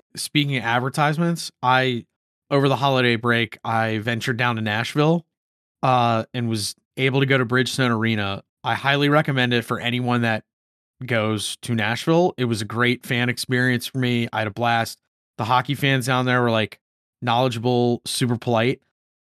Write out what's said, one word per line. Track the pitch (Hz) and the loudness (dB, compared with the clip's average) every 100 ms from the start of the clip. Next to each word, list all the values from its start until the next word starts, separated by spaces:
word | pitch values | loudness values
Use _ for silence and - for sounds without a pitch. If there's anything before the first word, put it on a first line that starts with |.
| - - | -20 -14
speaking | - 147 143 131 | -4 -2 -2 -2
of | |
advertisements, | 113 120 131 135 151 151 170 165 - - | 0 0 -2 0 0 0 -2 -2 -8 -4
I, | 127 127 131 120 - _ _ _ - | 2 2 2 -2 -6 _ _ _ -2
over | 139 139 | 2 2
the | 131 | 2
holiday | 139 131 123 117 | 2 4 4 2
break, | 120 117 113 - 113 | 2 0 0 -4 -4
I | 113 113 110 | -2 0 -2
ventured | 107 117 107 120 | -2 -4 -4 -2
down | 123 113 | -2 -2
to | |
Nashville, | 107 107 120 147 151 170 - _ _ _ _ _ | -2 -2 -2 2 2 2 -2 _ _ _ _ _
uh, | 139 127 117 113 113 | 0 2 2 0 -2
and | 127 120 | -4 -2
was | 113 101 - _ - | -2 -6 -10 _ -2
able | 135 135 | 0 2
to | 139 | 2
go | 135 | 2
to | 120 | 2
Bridgestone | 123 123 - 127 | 0 0 0 0
Arena. | 113 113 110 101 98 - _ | 2 0 0 -2 -6 -12 _
I | 127 110 | -6 -2
highly | 135 143 143 | 0 2 4
recommend | 147 151 135 123 | 2 2 0 0
it | 120 110 | 0 -2
for | 120 | -4
anyone | 120 123 123 120 | -4 -2 0 0
that | 117 110 - _ _ _ _ _ 123 | 0 -2 -6 _ _ _ _ _ -4
goes | 120 107 107 - - | -2 0 -2 -6 -8
to | - 117 | -4 -2
Nashville. | 104 117 - 165 175 - | -2 -2 2 2 2 0
It | 123 | -2
was | 110 | -2
a | 104 | -4
great | 110 120 123 - | 0 0 0 -2
fan | 123 123 | -2 -2
experience | 120 - 127 127 123 - | -4 -2 0 2 0 -4
for | 135 | -4
me. | 123 120 117 | 0 0 -2
I | 110 | -4
had | 110 | -4
a | |
blast. | 104 120 117 113 - _ _ _ - | -2 0 0 -2 -8 _ _ _ -6
The | 110 | 0
hockey | 127 127 139 | 0 0 -2
fans | 143 135 123 | 0 0 0
down | 127 127 | 0 2
there | 123 | 2
were, | 120 | 2
like, | 113 104 - _ _ _ _ | 0 -2 -8 _ _ _ _
knowledgeable, | 120 120 131 117 117 123 120 120 - | -2 0 0 0 0 2 2 0 -4
super | - 123 120 | -4 -2 -2
polite. | - 113 117 139 _ _ _ _ | 0 0 0 -2 _ _ _ _